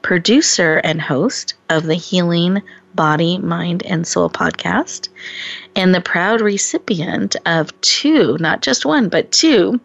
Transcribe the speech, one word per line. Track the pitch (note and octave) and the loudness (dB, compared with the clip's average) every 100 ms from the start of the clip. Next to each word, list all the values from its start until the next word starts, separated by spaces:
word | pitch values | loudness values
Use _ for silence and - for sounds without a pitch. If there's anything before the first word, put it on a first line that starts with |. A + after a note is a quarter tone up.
producer | - F3+ G3 C4 - - E3+ D#3 | 0 0 4 2 2 2 2 2
and | - D#3 | 0 -4
host | - C3+ A3 - - - - | -2 0 0 -4 -10 -14 -2
of | D#3+ E3 | -2 0
the | E3+ | -4
Healing | - F#3 F3 E3+ F3 G3 - - _ | 0 0 2 2 2 0 -4 -20 _
Body, | - D#3 D3+ E3+ F3+ | -2 0 2 0 0
Mind, | E3+ E3+ F3 F3 | -4 -4 -4 -4
and | - - E2 | -2 -4 -2
Soul | - F2 | 0 0
podcast, | - E2 - - G#3+ F4 - - - - - - - - F#3+ | 0 -4 -4 -2 -2 -2 -10 -14 -14 -16 -14 -14 -14 -8 0
and | F#3 F3+ | 2 2
the | |
proud | - F3 F#3 A3+ | 0 -2 2 2
recipient | G#3 G3 - E4 - F3 F3 - G3 - F3 | 0 0 -2 -4 -4 -4 -2 -4 -4 -4 0
of | E3 D3+ _ | 0 -2 _
two, | - - C#4+ D#4 D#3 C#3 | -2 0 2 4 4 2
not | D#3+ - | 0 -2
just | - - C#4 | -2 -2 0
one, | D4+ G3 | 2 2
but | E3+ - | 0 0
two | - E4 A#3 F#3 A#3+ | 2 4 4 4 0